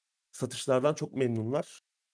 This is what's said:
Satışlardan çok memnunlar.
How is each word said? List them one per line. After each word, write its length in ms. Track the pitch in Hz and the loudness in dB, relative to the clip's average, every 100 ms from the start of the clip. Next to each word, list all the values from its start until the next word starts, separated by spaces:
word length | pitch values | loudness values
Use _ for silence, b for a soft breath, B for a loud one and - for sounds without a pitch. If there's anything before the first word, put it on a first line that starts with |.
| _ _ _ | _ _ _
Satışlardan 640 | - 123 - - 127 147 | -6 -6 -4 2 4 4
çok 200 | 151 151 | 0 -4
memnunlar. 640 | 135 127 113 110 143 - - _ _ _ | 0 0 0 0 -2 -4 -12 _ _ _